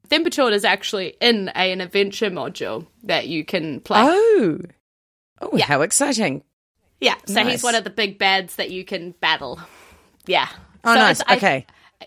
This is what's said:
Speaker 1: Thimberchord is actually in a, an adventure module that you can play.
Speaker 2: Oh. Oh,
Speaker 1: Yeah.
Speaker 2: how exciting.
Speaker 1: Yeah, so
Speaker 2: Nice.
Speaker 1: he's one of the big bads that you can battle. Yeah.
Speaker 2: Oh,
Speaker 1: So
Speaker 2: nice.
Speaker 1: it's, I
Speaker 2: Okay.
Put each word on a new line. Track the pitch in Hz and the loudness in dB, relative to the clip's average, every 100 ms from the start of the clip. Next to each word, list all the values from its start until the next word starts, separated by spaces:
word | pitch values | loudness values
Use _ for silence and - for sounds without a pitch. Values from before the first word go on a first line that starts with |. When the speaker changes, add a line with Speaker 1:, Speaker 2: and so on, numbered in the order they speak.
| - | -2
Speaker 1:
Thimberchord | 311 339 294 247 | 0 0 0 2
is | 208 | 2
actually | 202 196 - 202 180 - | 2 0 -2 -6 -6 0
in | 233 220 185 - | 2 2 0 -2
a, | 185 | -2
an | 185 | -2
adventure | 180 202 202 - 208 | -2 0 0 -2 -4
module | 175 139 - - 110 160 _ | -4 -8 -8 -8 -8 -12 _
that | - 156 113 | -4 -2 -2
you | 160 | -6
can | 151 180 156 131 | -4 -6 -6 -8
play. | - 208 | 0 2
Speaker 2:
Oh. | 269 381 453 403 190 - - _ _ _ _ _ _ - | 4 4 4 4 2 -2 -8 _ _ _ _ _ _ -16
Oh, | 427 - | -4 -2
Speaker 1:
Yeah. | - | 2
Speaker 2:
how | 139 | 2
exciting. | 170 - 285 220 175 143 - _ _ _ _ - | 2 0 0 0 -2 -4 -10 _ _ _ _ -2
Speaker 1:
Yeah, | 240 - - | -2 -2 -2
so | 214 | 0
Speaker 2:
Nice. | 233 | 0
Speaker 1:
he's | 240 | 0
one | 240 | 0
of | 226 | -2
the | 196 | -2
big | - 202 196 | -4 -6 0
bads | 196 190 180 | 0 0 -2
that | - 175 | -8 -8
you | 185 | -8
can | 185 180 175 - | -8 -10 -10 -2
battle. | 160 156 131 - - - - - _ _ - | 0 0 -2 -14 -16 -20 -20 -20 _ _ -2
Yeah. | 170 131 - - _ | 0 0 -6 -20 _
Speaker 2:
Oh, | 233 | 2
Speaker 1:
So | 240 | 6
Speaker 2:
nice. | 208 - | 6 4
Speaker 1:
it's, | - | 2
I | 247 | 2
Speaker 2:
Okay. | 196 135 - _ _ - | 2 0 -4 _ _ -20